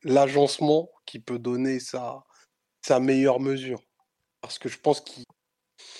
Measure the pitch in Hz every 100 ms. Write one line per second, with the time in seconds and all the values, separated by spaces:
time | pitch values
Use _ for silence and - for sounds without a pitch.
0 | 151 135 139 143 143 - 147 156 170 _
1 | - 120 123 120 120 123 135 131 - 127
2 | 120 131 - _ _ _ _ _ - 131
3 | 131 135 135 127 135 135 131 113 _ _
4 | _ _ _ _ - - 123 - 151 143
5 | - - - _ _ _ _ _ -